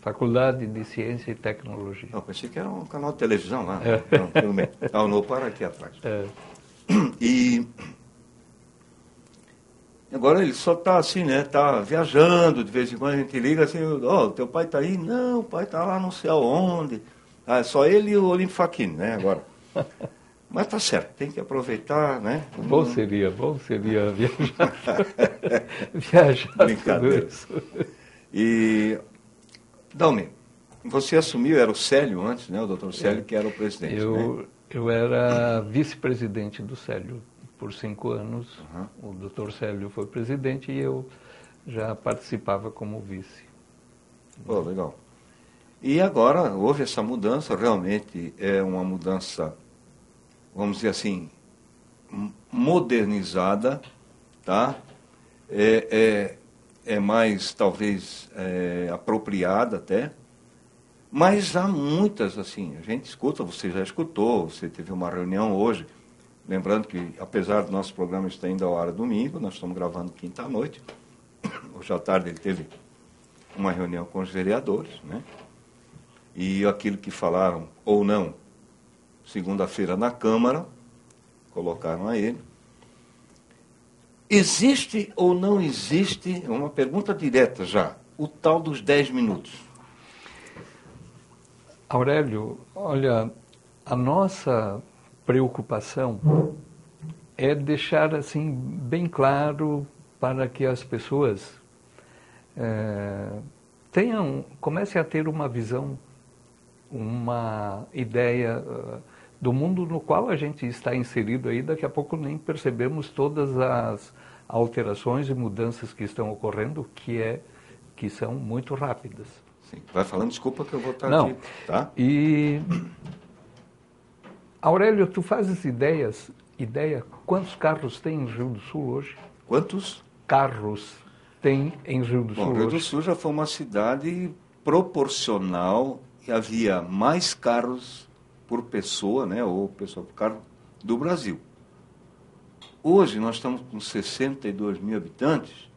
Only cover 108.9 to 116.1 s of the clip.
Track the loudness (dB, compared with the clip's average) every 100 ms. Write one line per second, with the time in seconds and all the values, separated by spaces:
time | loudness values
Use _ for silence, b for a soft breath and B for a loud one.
108.9 | -12 -16 B B -4 0 2 2 0 -2
109.9 | -4 0 2 2 -2 -2 -6 -8 -4 -2
110.9 | -2 -2 -2 -2 -2 -2 -4 -2 -4 -2
111.9 | -4 -4 -4 -6 -8 -6 -2 -2 0 -2
112.9 | -2 -8 -2 -2 0 -2 0 2 2 -2
113.9 | -4 -10 -20 B B B 0 0 0 -4
114.9 | -2 -2 -2 -2 -2 -4 -2 -4 -4 -12
115.9 | -10 -10